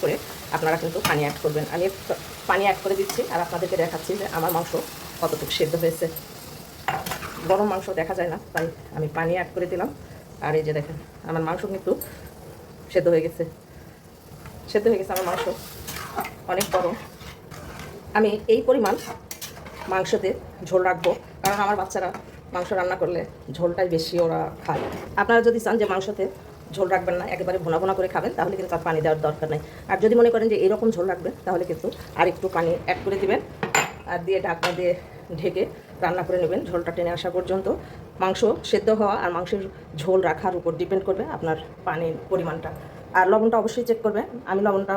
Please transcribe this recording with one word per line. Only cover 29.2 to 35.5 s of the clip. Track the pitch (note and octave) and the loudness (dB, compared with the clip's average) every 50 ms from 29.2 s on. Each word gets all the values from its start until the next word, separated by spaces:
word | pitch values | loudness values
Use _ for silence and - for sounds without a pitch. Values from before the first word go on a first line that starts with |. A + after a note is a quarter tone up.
| D#3 | 2
দরকার | D3+ D3+ - D#3 D#3 | 0 0 0 -2 -2
নেই। | D3+ D3+ - - - - - - | -2 -2 -4 -8 -12 -12 -4 -2
আর | F#3+ F3+ G#3 | 2 4 4
যদি | A3 A#3 A#3 | 6 8 8
মনে | A#3 A#3 A#3 | 8 8 6
করেন | A3 A3 A3+ | 4 4 2
যে | G#3+ - F#3 | 4 4 4
এরকম | F#3+ G#3+ G#3 A3+ A3+ - | 4 4 4 4 2 2
ঝোল | F3 F3+ F#3+ | 2 2 0
রাখবেন, | F3 - - - - - - | 0 -2 -4 -6 -6 -4 -2
তাহলে | F#3 F#3 F3 F3+ E3 | 2 4 4 4 2
কিন্তু | E3 D3+ - G#3+ - - - - - - | 0 -4 -4 -6 -6 -6 -10 -6 0 2
আর | F3 F#3 | 2 2
একটু | E3+ - F#3 F#3+ - | 2 0 -2 0 2
পানি | E3 E3+ E3 F3 - - | 4 4 4 2 2 0
অ্যাড | - F3+ - - | 0 -2 0 0
করে | G3 G3 F#3+ | -2 0 2
দিবেন, | G3+ F#3+ A3+ - - - - - - - - - - - - - - - | 2 2 2 2 0 -4 -6 -4 -2 0 2 2 0 0 -4 -10 -6 -4
আর | F3+ E3+ E3+ | -4 -2 0
দিয়ে | F#3 F#3+ F3+ F#3 | 0 2 2 2
ঢাকনা | F#3 E3 - - F3+ E3+ F3+ | 0 0 0 0 -2 0 2
দিয়ে | F3+ F3 F3+ - - - - - - - E3+ D3+ | 2 2 0 0 -4 -12 -16 -16 -12 -10 -6 -4
ঢেকে | D#3+ F3+ | -2 -2